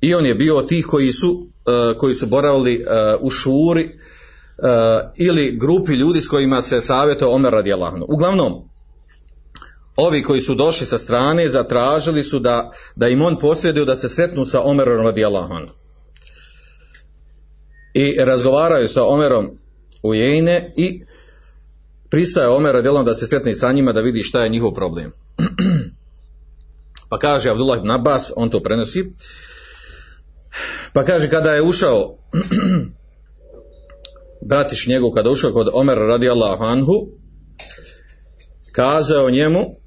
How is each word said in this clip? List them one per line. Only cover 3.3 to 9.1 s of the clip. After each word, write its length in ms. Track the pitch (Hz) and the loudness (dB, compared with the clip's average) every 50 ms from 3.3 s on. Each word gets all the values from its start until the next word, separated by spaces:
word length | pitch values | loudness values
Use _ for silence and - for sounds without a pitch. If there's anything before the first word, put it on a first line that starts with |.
| 117 - - 135 131 139 156 170 170 165 165 | -4 -4 -2 0 0 2 2 2 2 0 -2
e, 80 | 165 - - - - - - - - - - - - - - - 131 123 117 113 113 113 110 113 117 - | -4 -8 -18 -20 -20 -20 -20 -20 -20 -20 -20 -20 -20 -18 -4 0 2 2 4 4 4 2 2 0 -4 -6
ili 420 | - 170 180 175 160 147 131 120 117 | -2 0 2 2 2 0 0 -2 -2
grupi 340 | 120 139 170 190 185 175 151 | 0 2 2 2 2 0 0
ljudi 280 | 123 135 160 175 165 | 0 2 2 2 0
s 60 | - - | -2 -2
kojima 340 | - 143 139 131 135 127 | -2 0 0 2 0 0
se 200 | 123 - 139 123 | 0 0 -2 -2
savjetovao 540 | 113 - 139 127 143 147 143 139 147 127 120 | 0 0 0 2 2 2 2 2 0 2 2
Omer 180 | 131 139 127 117 | 2 2 2 2
radijallahu 420 | 110 101 98 98 92 90 85 87 | 2 0 0 -2 -2 -2 -6 -6
anhu. 100 | 92 80 - | -8 -6 -4
Uglavnom, 580 | 147 151 156 180 196 190 160 113 90 - - - - - - - - - - - | -2 0 0 0 2 2 0 0 -2 -6 -14 -20 -20 -20 -20 -20 -20 -20 -20 -20